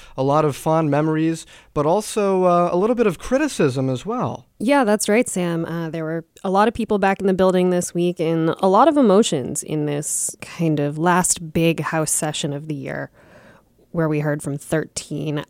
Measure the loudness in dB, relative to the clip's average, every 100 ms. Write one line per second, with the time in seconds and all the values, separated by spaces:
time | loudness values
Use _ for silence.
0 | -16 -4 0 2 2 0 0 0 2 2
1 | 0 0 0 -2 -10 -20 -10 -2 0 0
2 | -2 -2 0 2 4 4 2 2 0 2
3 | 0 0 -2 0 0 2 0 2 -2 -2
4 | -4 -4 -4 -6 -14 -6 2 2 4 2
5 | 2 2 2 -2 -2 -2 -4 -4 -6 -6
6 | -4 -6 -8 _ -2 2 2 0 -2 0
7 | 2 0 0 4 4 4 2 2 -2 -2
8 | -2 0 0 2 0 0 2 4 4 6
9 | 6 6 4 0 -4 -8 -6 -4 -2 -4
10 | -4 -6 -6 -10 -16 -2 0 2 0 0
11 | 2 2 2 -2 -2 0 0 0 -2 -2
12 | -2 -2 -4 -4 -6 -6 -8 -8 -8 -10
13 | -10 _ -20 -20 -20 -20 _ _ _ -2
14 | 0 0 0 -2 -4 -8 -4 -4 -4 -10
15 | -10 -8 -4 -6 -2